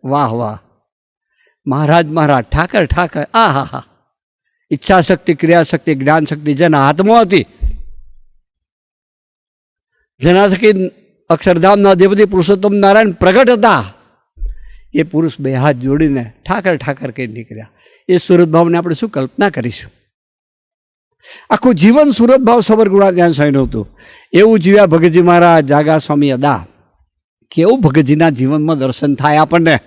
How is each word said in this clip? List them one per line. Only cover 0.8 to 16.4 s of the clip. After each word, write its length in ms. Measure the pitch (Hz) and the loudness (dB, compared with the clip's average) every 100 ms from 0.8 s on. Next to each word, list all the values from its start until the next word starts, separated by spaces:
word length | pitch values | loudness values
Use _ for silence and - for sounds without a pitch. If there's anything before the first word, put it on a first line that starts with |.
| _ _ _ _ _ _ _ _ - | _ _ _ _ _ _ _ _ -8
મહારાજ, 400 | 131 151 165 160 | -4 0 0 0
મહારાજ, 380 | 160 151 139 | -4 -2 -2
ઠાકર, 420 | 113 139 175 220 160 | -2 -4 -2 -2 -2
ઠાકર, 400 | - 175 160 143 | -4 -4 -6 -4
આ 140 | 226 220 | -2 0
હા, 140 | 139 | -2
હા. 220 | 135 131 - _ _ _ _ _ _ _ _ | -6 -12 -18 _ _ _ _ _ _ _ _
ઈચ્છાશક્તિ, 640 | 147 - 185 160 175 - | -10 0 0 2 -2 -2
ક્રિયાશક્તિ, 600 | 160 160 170 160 156 - | -4 2 2 0 -4 -4
જ્ઞાનશક્તિ 600 | 143 135 156 151 151 151 | -4 0 0 -2 -6 -6
જેના 320 | 139 170 151 135 | -2 0 2 0
હાથમાં 340 | 151 196 226 | 0 2 2
હતી, 260 | 214 180 107 _ - - - - - - _ _ _ _ _ _ _ _ _ _ _ _ _ _ _ _ _ _ _ _ | 2 0 -2 _ -6 -6 -12 -20 -20 -20 _ _ _ _ _ _ _ _ _ _ _ _ _ _ _ _ _ _ _ _
જેના 280 | 139 180 202 | 2 4 2
થકી 420 | 185 214 196 185 _ _ _ _ | 2 0 0 -2 _ _ _ _
અક્ષરધામના 600 | 165 - 170 185 202 196 | -2 0 2 2 4 4
અધિપતિ 340 | 185 190 202 | 4 2 2
પુરુષોત્તમ 500 | 208 190 165 196 202 | 0 0 0 0 0
નારાયણ 360 | 202 196 202 220 | 0 2 2 2
પ્રગટ 400 | 170 180 190 247 | 0 0 2 2
હતા, 340 | 240 214 165 98 - _ _ _ _ - - - - - | 2 2 0 -4 -14 _ _ _ _ -12 -12 -18 -20 -10
એ 80 | 151 | -6
પુરુષ 300 | 160 151 165 - | -4 -2 -4 -4
બે 140 | 139 | -6
હાથ 220 | 131 139 127 | -2 -2 -2
જોડીને 560 | 131 139 156 135 113 _ | -2 -2 -2 -2 -8 _